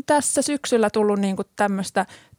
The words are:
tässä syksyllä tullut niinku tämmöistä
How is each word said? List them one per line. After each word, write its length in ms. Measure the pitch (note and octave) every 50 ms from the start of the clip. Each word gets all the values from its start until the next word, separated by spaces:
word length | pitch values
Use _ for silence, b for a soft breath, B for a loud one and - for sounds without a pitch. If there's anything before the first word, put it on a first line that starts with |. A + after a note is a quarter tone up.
| -
tässä 360 | - D4+ D4 - - - C#4+
syksyllä 480 | C4+ D4 D4 C#4 - - B3 A3+ G#3+ G#3+
tullut 300 | - A3 G#3 G#3 G3+ G3+
niinku 240 | G3 G3 F#3+ G3 G3 - _
tämmöistä 500 | - G#3 G3+ G3 F#3+ F#3+ - - G3+ F3+ B B B B B B